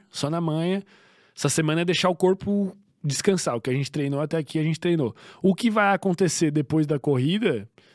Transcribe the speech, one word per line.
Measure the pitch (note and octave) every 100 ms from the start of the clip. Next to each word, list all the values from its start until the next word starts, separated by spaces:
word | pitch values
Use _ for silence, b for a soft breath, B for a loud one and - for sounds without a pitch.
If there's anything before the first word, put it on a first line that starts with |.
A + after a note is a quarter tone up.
| _
só | - C#3+
na | E3
manha. | E3 D#3 E3+ F#3+ F#3+ b b b b
Essa | b C#3+
semana | - D#3 D#3
é | F3
deixar | E3 F#3
o |
corpo | F3+ F3+ F#3+ - G3+ G3 - _ _
descansar, | D3 B2+ - F#3+ - A#2+
o |
que | B2+
a |
gente | C3 C#3
treinou | D#3 C#3 C#3
até | D3+ E3
aqui, | C#3 D#3+
a |
gente | D#3 D#3
treinou. | F3 E3+ B2 - B B
O | F#3
que | F#3 A#3
vai | G#3+ G3+
acontecer | G3 G3 E3+ F3+ - D#3+
depois | D3+ C#3+ D#3 D3
da | D3
corrida, | - C3+ C3+ G3+ G#3+ A#2+ G2+ _ b